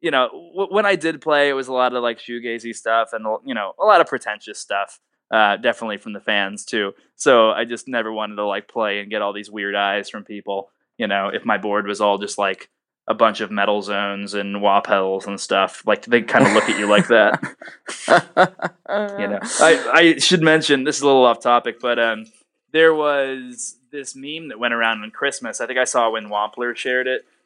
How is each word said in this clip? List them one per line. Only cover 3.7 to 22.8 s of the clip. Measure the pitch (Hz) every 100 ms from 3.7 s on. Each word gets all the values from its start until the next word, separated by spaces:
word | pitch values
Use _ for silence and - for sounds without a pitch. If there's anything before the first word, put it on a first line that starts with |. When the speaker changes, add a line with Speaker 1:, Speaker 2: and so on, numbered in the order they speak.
| -
Speaker 1:
a | 202
lot | 190
of | 160
pretentious | 131 - 104 - 104
stuff, | - 101 101 - _ _ _
uh, | 113 104 101
definitely | 120 113 113 101
from | -
the | 101
fans | - 104 98 104 -
too. | 113 98 - _ _
So | 147 123 110
I | 107 117
just | 117 -
never | 123 110
wanted | 110 107 104
to, | 104
like, | 101 -
play | - 107 101
and | 101
get | 107
all | 101
these | 101 101
weird | 104 101 101
eyes | 101 101 98
from | 110
people. | 101 104 98 98 98 _ _ _
You | 110
know, | 98 98
if | - 113
my | 104
board | 104 104 101
was | 101
all | 104 101
just, | 101 -
like, | 98 95 - _ _ _ -
a |
bunch | 110 113 104
of | 104
metal | 104 101 104
zones | 98 101 101 98 101
and | 101 101 101
wah | 101 98
pedals | - 101 95 95 98
and | 98
stuff, | - 101 95 - -
like, | 104 -
they | 120
kinda | 107 123 -
look | 107 107
at | 104
you | 104
like | 104 92
that. | 113 104 - - - - - - - -
Speaker 2:
<laughs> | 175 - - - - 175 _ - 202 208 202
Speaker 1:
You | 202
know, | 202
I, | 214 - 160 160 117
I | 139 170 139
should | - 185
mention, | 160 156 151 139
this | 135 147
is |
a | 143
little | 135 123
off | 113
topic, | 123 120 120 -
but, | 123 120
um, | 117 110 110 _ _ _ _
there | 156